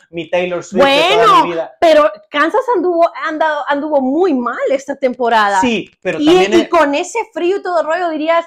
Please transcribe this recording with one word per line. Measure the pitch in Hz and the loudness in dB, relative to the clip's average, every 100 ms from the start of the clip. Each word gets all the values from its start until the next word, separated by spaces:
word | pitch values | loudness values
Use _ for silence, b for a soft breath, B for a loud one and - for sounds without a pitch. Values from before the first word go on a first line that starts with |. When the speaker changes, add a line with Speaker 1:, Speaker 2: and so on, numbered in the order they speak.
| b | b
Speaker 1:
mi | 165 156 | -12 -4
Taylor | 175 180 175 | -4 -2 -6
Swift | - 208 | -6 0
de | 277 277 339 | 2 2 2
toda | 427 453 | 2 4
Speaker 2:
Bueno, | 359 | 4
Speaker 1:
mi | 180 | 2
vida. | 170 - - | -4 -8 0
Speaker 2:
pero | 339 302 302 - _ | 2 4 2 -2 _
Kansas | 294 320 427 494 466 | -2 0 0 0 -2
anduvo, | 359 339 330 262 302 | 0 0 0 -2 -8
andado, | 311 320 294 - | -2 -2 -2 -4
anduvo | 285 302 294 | -4 -2 -2
muy | 262 294 381 | 0 0 0
mal | 262 240 254 523 | 0 -4 -4 -2
esta | 277 - 277 | -4 -6 -6
temporada. | 254 247 240 226 202 196 | -4 -2 0 2 2 2
Speaker 1:
Sí, | 240 214 - _ | 0 -2 -6 _
pero | 185 170 | -8 0
Speaker 2:
Y, | 302 | 4
Speaker 1:
también | 359 392 | 4 4
Speaker 2:
y | 349 | 2
Speaker 1:
es | - | 2
Speaker 2:
con | 339 285 | 2 2
ese | 285 359 466 427 | 0 -4 -6 -8
frío | 320 349 392 | -4 -2 -2
y | |
todo | 381 339 | -2 -2
el | 302 | -2
rollo, | 339 349 | -2 -2
dirías, | 311 311 339 | -4 0 0